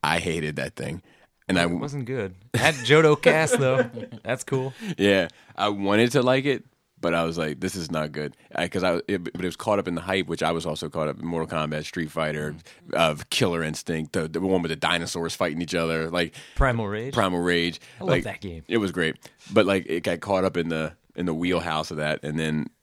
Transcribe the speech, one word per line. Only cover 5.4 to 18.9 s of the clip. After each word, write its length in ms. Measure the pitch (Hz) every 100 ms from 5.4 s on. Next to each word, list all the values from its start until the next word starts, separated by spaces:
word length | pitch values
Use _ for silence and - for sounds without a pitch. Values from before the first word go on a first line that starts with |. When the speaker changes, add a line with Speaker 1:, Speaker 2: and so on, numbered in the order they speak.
| - -
Speaker 1:
I 140 | 104
wanted 420 | 104 98 104 120
to 80 | 123
like 240 | 123 131 135
it, 180 | 131 - _ _ _
but 140 | -
I 100 | 85
was 140 | 82 85
like, 220 | 78 71
"This 160 | 92 95
is 160 | 80
not 200 | 82 78
good." 240 | 71 73 - _ -
I, 120 | 87
'cause 140 | 98
I, 180 | 92 87 -
it, 160 | 95
but 180 | 87 -
it 40 | 90
was 100 | -
caught 200 | - 101
up 80 | 90
in 80 | 85
the 60 |
hype, 260 | 87 95 90
which 140 | 82
I 80 | 80
was 140 | 82 82
also 220 | 78 80
caught 220 | 82 76
up 100 | 71
in 60 | 82
Mortal 220 | 85 80
Kombat, 360 | 82 78 76
Street 260 | 76 - 78
Fighter, 440 | 82 78 76 76 76 - - -
uh, 220 | - 82 76 -
Killer 320 | - 113 85
Instinct, 500 | 80 76 - 80 78
the, 140 | 92 82
the 100 | 80
one 220 | 92 92
with 80 | 85
the 60 | 78
dinosaurs 580 | 80 87 82 87 82 -
fighting 260 | 90 78
each 140 | 87 87
other, 340 | 82 80 80
like 260 | 87 85 - - -
Speaker 2:
Primal 320 | 135 117 107
Rage. 260 | 104 123
Speaker 1:
Primal 260 | 127 98 90
Rage. 420 | 87 87 85 85 - -
Speaker 2:
I 40 |
love 60 | 185
Speaker 1:
Like, 120 | 87 95
Speaker 2:
that 140 | 95
game. 220 | 101 82 80
Speaker 1:
it 80 | 113
was 140 | 98